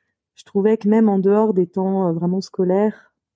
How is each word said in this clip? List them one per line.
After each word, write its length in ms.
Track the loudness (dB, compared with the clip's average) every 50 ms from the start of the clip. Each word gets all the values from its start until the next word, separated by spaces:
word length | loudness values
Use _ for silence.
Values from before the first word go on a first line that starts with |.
| _ _ _ _ _ _ _
je 80 | -20 -18
trouvais 320 | -8 -4 -2 0 0 0 0
que 100 | 0 2
même 200 | 2 4 2 2
en 100 | 2 0
dehors 360 | 0 2 2 2 0 0 0
des 120 | -2 -2
temps, 400 | -2 _ -4 -4 -2 -2 -2 -2 -2
euh, 40 |
vraiment 280 | -2 -2 -4 -4 -4 -4
scolaires, 720 | -6 -8 -6 -4 -2 0 0 0 0 -2 -4 -8 _ _ _ _ _ _ _